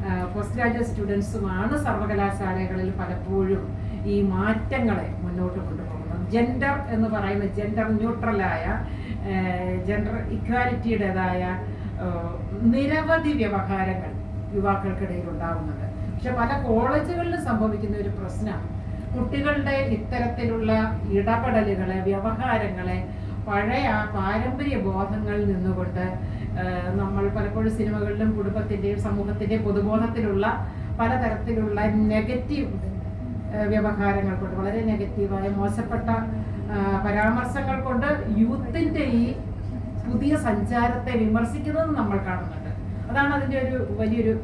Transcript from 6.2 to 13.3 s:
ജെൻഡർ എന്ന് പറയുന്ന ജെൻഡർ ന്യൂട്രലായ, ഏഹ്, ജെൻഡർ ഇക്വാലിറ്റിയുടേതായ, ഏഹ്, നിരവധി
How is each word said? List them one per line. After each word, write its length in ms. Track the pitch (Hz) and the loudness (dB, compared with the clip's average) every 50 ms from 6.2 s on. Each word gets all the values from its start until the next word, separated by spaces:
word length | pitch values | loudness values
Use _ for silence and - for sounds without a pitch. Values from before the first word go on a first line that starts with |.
| - - | -2 0
ജെൻഡർ 440 | - 233 240 262 254 254 269 277 277 277 277 226 | 2 2 2 2 2 0 0 0 0 0 -2 -2
എന്ന് 200 | 233 220 226 214 | 0 2 2 2
പറയുന്ന 360 | 214 208 196 196 202 202 202 | 2 0 0 0 0 0 0
ജെൻഡർ 420 | 196 - 208 208 208 214 220 220 220 220 208 | -2 -2 -2 -2 0 0 0 2 2 2 2
ന്യൂട്രലായ, 680 | 220 233 233 - 233 226 208 196 190 180 165 160 - - - - - - - - - - - - - 202 | 2 0 -2 0 0 0 0 2 2 0 0 0 -2 -2 -2 -2 -2 -4 -6 -6 -6 -6 -6 -6 -4 -2
ഏഹ്, 540 | 190 185 185 185 180 180 180 185 180 180 170 | 0 0 0 0 0 -2 -2 -2 -2 -2 0
ജെൻഡർ 320 | 180 208 208 214 214 214 185 - - 226 | 0 0 0 0 -2 -2 -2 -4 -4 -4
ഇക്വാലിറ്റിയുടേതായ, 1040 | 220 - - 226 247 247 247 240 - - 226 226 202 202 190 185 185 185 185 180 180 180 180 185 185 - - - - - - - - 190 | -4 -2 0 2 2 2 2 0 0 0 0 0 2 2 0 0 0 0 0 0 0 -2 -2 -2 -4 -4 -6 -6 -6 -6 -6 -6 -4 -2
ഏഹ്, 280 | 180 170 170 170 170 - - - - 196 202 233 233 233 | -2 -2 -2 -4 -4 -4 -6 -6 -6 -4 2 4 4 6
നിരവധി 600 | 254 277 285 311 311 311 311 330 320 302 302 | 6 4 2 2 0 4 4 4 4 4 2